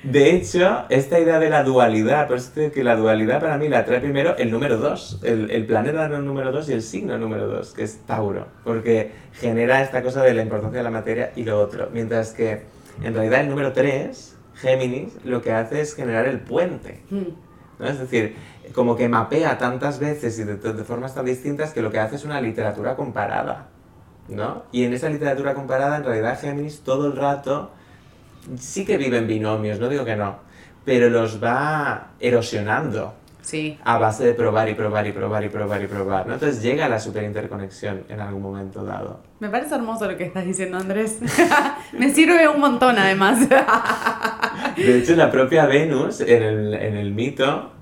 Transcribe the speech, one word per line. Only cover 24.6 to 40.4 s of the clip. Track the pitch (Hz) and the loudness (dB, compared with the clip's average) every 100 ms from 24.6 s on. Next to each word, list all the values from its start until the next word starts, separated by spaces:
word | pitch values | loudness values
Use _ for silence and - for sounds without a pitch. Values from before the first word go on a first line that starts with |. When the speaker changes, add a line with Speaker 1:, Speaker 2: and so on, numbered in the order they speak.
| - | -6
Speaker 1:
Y | 123 | -2
en | 120 | 0
esa | 123 156 | 0 -4
literatura | 147 143 135 139 | -2 -2 -2 -2
comparada, | 139 135 131 139 | -4 -2 0 0
en | 151 | 0
realidad, | 135 113 110 131 | -2 -2 -2 -4
Géminis | 143 143 151 147 | -6 -6 -8 -8
todo | - 135 143 | -4 0 0
el | |
rato | 131 143 139 135 147 185 - - - - - - - - 127 | 0 -2 -2 -2 -4 -6 -18 -20 -20 -20 -20 -20 -20 -14 -14
sí | - - | -10 -8
que | 190 190 | -2 0
vive | 135 120 | 2 0
en | 110 | 0
binomios, | 107 107 107 107 101 | -2 -2 -2 -2 -4
no | 123 | -2
digo | 143 | -2
que | 120 107 | -4 -4
no, | 101 - - - - - | -4 -8 -20 -20 -20 -12
pero | - 123 120 | 0 4 6
los | 117 110 107 | 4 0 -2
va | 117 127 147 156 143 110 - - | -2 0 -2 -2 -4 -6 -10 -4
erosionando | 127 120 110 110 104 117 151 104 104 - - - | 2 2 0 -4 -2 -2 -2 -4 -8 -12 -20 -18
Speaker 2:
Sí. | - 156 151 151 | -10 -6 -6 -6
Speaker 1:
a | - 117 | 0 2
base | 110 107 | 2 2
de | 123 | 2
probar | 120 113 107 110 | 2 2 2 0
y | |
probar | 107 107 104 104 | -2 -2 -2 -2
y | |
probar | 98 104 107 | -4 -4 -2
y | 104 | -4
probar | 104 104 101 | -6 -4 -4
y | 98 | -4
probar, | 101 98 95 98 | -6 -2 -2 -4
¿no? | |
Entonces | 127 147 120 | -2 -2 0
llega | 117 143 151 | -2 0 0
la | 110 | -2
superinterconexión | 117 104 104 104 107 101 95 - 101 98 - | -4 -6 -6 -6 -8 -10 -12 -10 -10 -10 -10
en | 107 | -12
algún | 101 98 | -8 -8
momento | 98 98 95 98 | -8 -8 -10 -10
dado. | 98 98 - - - _ | -10 -8 -10 -14 -20 _
Speaker 2:
Me | 208 | -6
parece | 233 302 | -6 -4
hermoso | 277 226 226 202 | -4 -4 -4 -6
lo | 185 | -4
que | |
estás | 180 190 | -6 -4